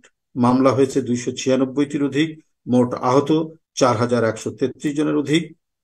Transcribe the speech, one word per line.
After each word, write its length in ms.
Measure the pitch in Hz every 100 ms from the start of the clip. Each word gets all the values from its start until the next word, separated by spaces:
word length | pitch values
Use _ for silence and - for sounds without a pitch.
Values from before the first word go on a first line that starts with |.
| - _ _ 131
মামলা 340 | 120 127 131
হয়েছে 280 | 123 135 139
দুইশো 280 | 117 123 -
ছিয়ানব্বইটির 680 | 123 131 131 131 127 143 147
অধিক, 240 | 143 135 160 156 _ _ -
মোট 240 | 123 120
আহত 360 | - 127 131 139 156 160 - _
চার 200 | - 127 113
হাজার 260 | 120 120
একশো 240 | 113 110 113
তেত্রিশ 420 | 117 135 - 156 147
জনের 200 | 151 151
অধিক, 260 | 139 160 175 - _ _